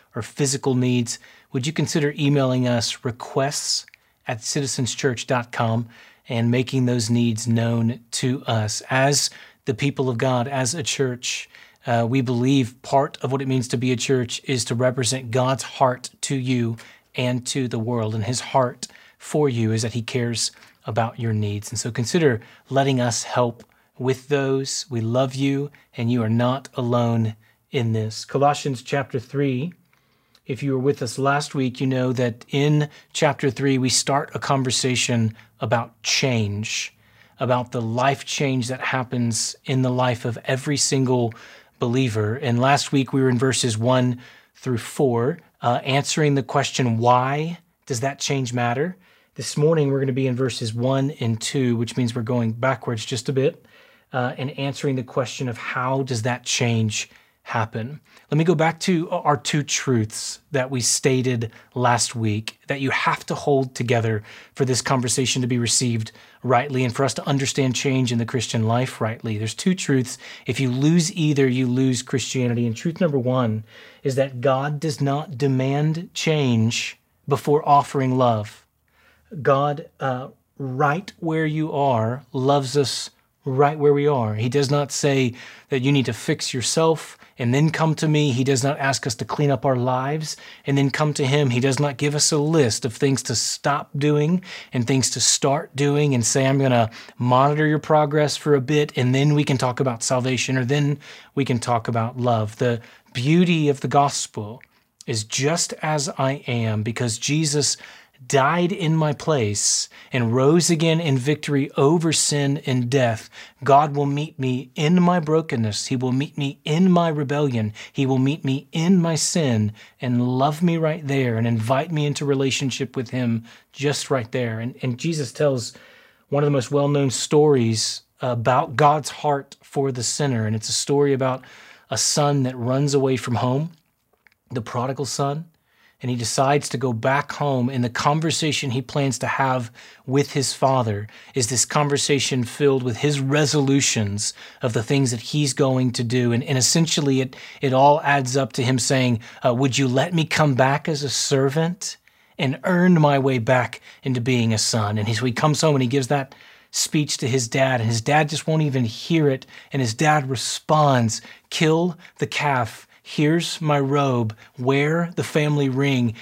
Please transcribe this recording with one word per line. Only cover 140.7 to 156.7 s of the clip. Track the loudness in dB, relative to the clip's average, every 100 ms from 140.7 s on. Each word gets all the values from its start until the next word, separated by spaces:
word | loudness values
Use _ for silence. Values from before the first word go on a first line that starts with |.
| 2 2 -2 -6 -16 -8 -4
is | -2
this | 0
conversation | 0 2 2 0 2 0 2 -2
filled | -2 0 2 2
with | 0 0
his | 0 0
resolutions | 0 2 2 2 4 2 2 0 0 -2 -6 -8 -18 -6
of | -2
the | -2
things | 0 0 0
that | -2
he's | -4 -2 0
going | 2 2 2 0
to | -2
do. | -2 2 2
And, | 2 0
and | 0
essentially | 2 2 2 2 2 0
it, | 0 -8 -20 -4
it | 0
all | 6 6 6
adds | 4 0 2 -2
up | -2
to | -2
him | 0 0
saying, | 2 2 2 0 -4 -2 0
uh, |
"Would | 2 2 2
you | 2
let | 2 2
me | 0 0
come | 2 2 4
back | 2 2 -2
as | -4
a | -4
servant | -4 0 2 2 2 0 -2 -8 -12 _ _ _ -4
and | -2 -2
earn | 0 4 6 6
my | 6 4
way | 2 0
back | 2 2 2 -8 -18 -10
into | -4 -2
being | 0 2 2 0
a |
son?" | 0 0 0 -2
And | -2
he, |
so | -2 -2
he |
comes | 0 0 2
home | 2 2
and |
he | 2
gives | 0 0
that | -2 -2 -12 -20 -20 _